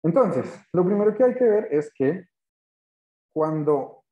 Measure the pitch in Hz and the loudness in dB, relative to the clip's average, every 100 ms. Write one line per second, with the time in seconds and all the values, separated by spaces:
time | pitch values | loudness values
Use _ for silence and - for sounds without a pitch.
0 | 160 254 214 139 - - _ 175 180 202 | 2 2 2 0 -6 -14 _ -2 0 2
1 | 208 214 254 247 240 208 233 151 147 _ | 0 2 0 2 2 2 0 -4 -4 _
2 | 135 185 - _ _ _ _ _ _ _ | -2 -2 -10 _ _ _ _ _ _ _
3 | _ _ _ 156 156 156 147 143 262 - | _ _ _ -4 -2 0 0 0 -2 -14
4 | _ | _